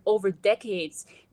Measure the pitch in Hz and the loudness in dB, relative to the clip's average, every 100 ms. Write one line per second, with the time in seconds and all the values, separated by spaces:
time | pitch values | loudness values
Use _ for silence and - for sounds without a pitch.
0 | - 214 190 156 202 233 226 185 156 - | 0 2 0 0 0 0 -2 -6 -6 -10
1 | - - _ | -18 -20 _